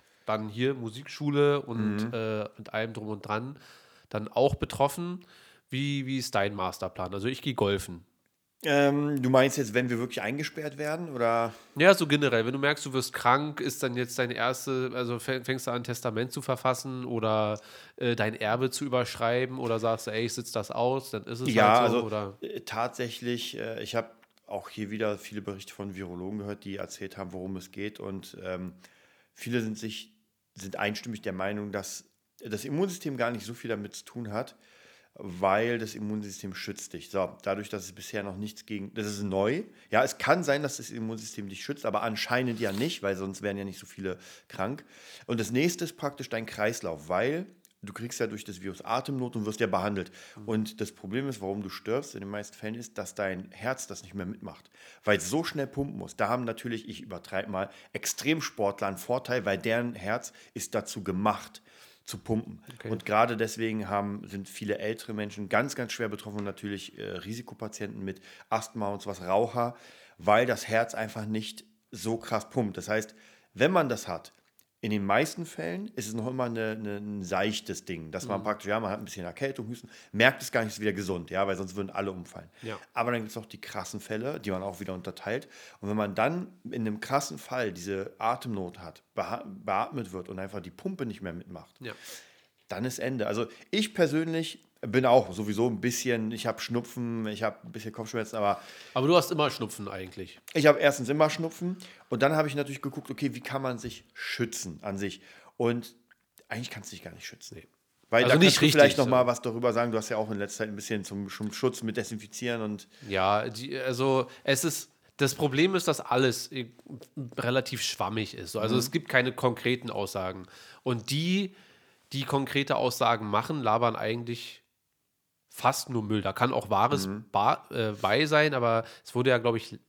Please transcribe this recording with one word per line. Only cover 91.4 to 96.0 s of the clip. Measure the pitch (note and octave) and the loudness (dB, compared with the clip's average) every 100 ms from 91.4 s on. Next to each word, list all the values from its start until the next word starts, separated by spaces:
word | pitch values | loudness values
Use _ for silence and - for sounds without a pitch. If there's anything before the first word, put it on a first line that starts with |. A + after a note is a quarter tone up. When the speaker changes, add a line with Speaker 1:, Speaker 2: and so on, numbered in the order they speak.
| F2+ E2+ - _ | -12 -16 -16 _
Speaker 1:
Ja. | B2 - - - - - _ _ _ | -14 -14 -14 -16 -18 -20 _ _ _
Speaker 2:
dann | F#2 | -4
ist | B2 B2+ | -4 -2
Ende. | B2+ C3 G#2 | -4 -2 0
Also | G#2 A#2+ - - | 0 -2 -6 -2
ich | G#3 G#3+ | 0 0
persönlich | - D#3+ D3+ E3 D#3+ D#3+ - _ _ | 4 4 4 0 0 -2 -8 _ _
bin | A#2+ A#2 B2+ | 2 4 10
auch | B2+ F#2 | 8 8
sowieso | F#2 G#2 G#2 B2 | -2 0 4 2
ein | G#2+ | 2
bisschen, | A#2+ A#2+ | 0 0